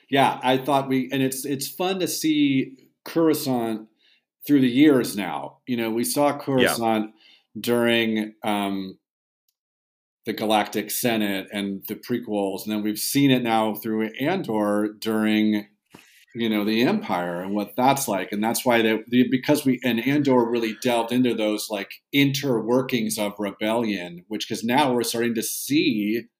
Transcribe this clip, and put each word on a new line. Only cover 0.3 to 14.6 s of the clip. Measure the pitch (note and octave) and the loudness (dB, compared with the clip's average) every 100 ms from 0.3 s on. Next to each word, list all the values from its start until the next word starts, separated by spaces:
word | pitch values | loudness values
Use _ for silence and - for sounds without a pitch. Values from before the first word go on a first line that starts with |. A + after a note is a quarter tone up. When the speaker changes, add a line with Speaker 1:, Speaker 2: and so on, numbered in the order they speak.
| - | 2
Speaker 1:
I | B2+ C3 | 0 0
thought | C3+ C#3 C3 | 2 0 0
we, | C3 B2+ | -2 -2
and | C#3 | -2
it's, | C3 C3 C#3+ | -2 -2 -6
it's | C#3 - | -6 -8
fun | - F#3 G3 | -4 -4 -2
to | D#3 | -4
see | - D#3+ D3+ C#3+ C3+ C3+ - - _ - | -2 0 2 2 2 -2 -6 -20 _ -6
Coruscant | E3 D#3+ D3+ C3 B2 A2+ A2 - _ _ _ _ _ - | 2 2 2 0 -2 -2 -4 -8 _ _ _ _ _ 2
through | C#3+ | 4
the | B2+ | 4
years | A#2+ D3+ C3 A2 G2+ | 6 6 6 4 -2
now. | F2+ C#2+ C#2+ - - | -4 -6 -8 -12 -6
You | A#2+ | -4
know, | A2+ | -2
we | A2+ | -2
saw | B2 C#3+ C#3+ | 0 2 2
Speaker 2:
Yeah. | C#3+ | 0
Speaker 1:
Coruscant | - C3 F#2+ D#2+ A2+ A2 G#2+ - _ _ _ A2 | 0 2 2 2 2 2 0 -8 _ _ _ -6
during, | G#2 A#2+ A#2 A#2 A2+ A2 G#2+ - | 0 2 4 2 2 0 -4 -6
um, | A2 G#2 G2+ G2 F#2+ - _ _ _ _ _ _ _ _ _ _ _ _ | -4 -2 -2 -4 -8 -14 _ _ _ _ _ _ _ _ _ _ _ _
the | - | -10
Galactic | G#2 G#2+ G#2+ G#2 A2 G#2 | -4 0 0 0 -4 -4
Senate | - A#2+ A2 G#2 F#2+ F#2 | -2 -2 0 0 -2 -6
and | G#2 G2 G2 - | -6 -6 -6 -10
the | G2+ | -12
prequels, | - A#2+ - G#2 G2 F#2+ | -6 -6 -4 -2 -2 -4
and | G#2+ | -4
then | G#2+ | -4
we've | G#2 G#2 | -2 -4
seen | - C#3+ C#3+ | -2 2 4
it | B2+ | 4
now | A#2 A2+ A2 | 2 2 2
through | G2 A2+ A2 A2 - | -2 -4 -2 -4 -4
Andor | C#3+ F#3+ C#3+ A2 | -4 -2 -2 -2